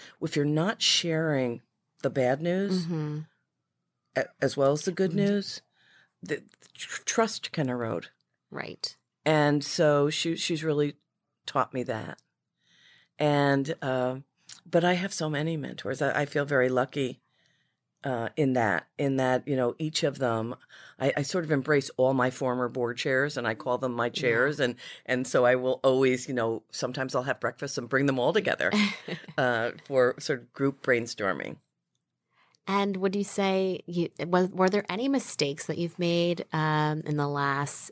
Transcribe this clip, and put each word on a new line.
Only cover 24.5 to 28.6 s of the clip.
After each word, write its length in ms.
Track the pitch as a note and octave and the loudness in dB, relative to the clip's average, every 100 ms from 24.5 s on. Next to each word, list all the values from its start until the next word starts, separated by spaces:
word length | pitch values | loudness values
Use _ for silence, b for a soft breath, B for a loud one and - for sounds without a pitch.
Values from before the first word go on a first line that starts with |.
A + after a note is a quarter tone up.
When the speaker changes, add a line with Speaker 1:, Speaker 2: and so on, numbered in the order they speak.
| D3 | 2
Speaker 1:
And, 140 | B2+ B2 B B - | -2 -2 B B -4
and 200 | B2+ C3 | -2 0
so 200 | C3+ B2 | 4 4
I 80 | |
will 260 | B2+ B2+ C3 | 4 2 2
always, 460 | C3+ C3 C3+ B2+ - | 4 6 4 2 -2
you 60 | |
know, 280 | B2 A2+ A2+ - | -2 -2 -2 -6
sometimes 440 | - B2 C3 C3 | -6 -6 -4 -4
I'll 80 | B2+ | -2
have 180 | C3 B2 | -2 -2
breakfast 380 | A#2 - C#3+ - | -4 -4 -8 -6
and 100 | A#2+ | -2
bring 180 | C3+ C#3 | 2 2
them 120 | C3 | 2
all 140 | B2+ | 2
together, 380 | G3+ - - | 2 0 0